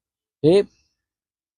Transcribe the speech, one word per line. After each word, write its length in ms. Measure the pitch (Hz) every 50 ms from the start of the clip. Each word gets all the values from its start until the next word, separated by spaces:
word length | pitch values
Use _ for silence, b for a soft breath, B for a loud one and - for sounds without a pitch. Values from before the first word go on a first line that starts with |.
| _ _ _ _ _ _ _ _ 143
हे 180 | 156 185 202 196 - _ _ _ _ _ _ _ _ _ _ _ _ _ _ _ _ _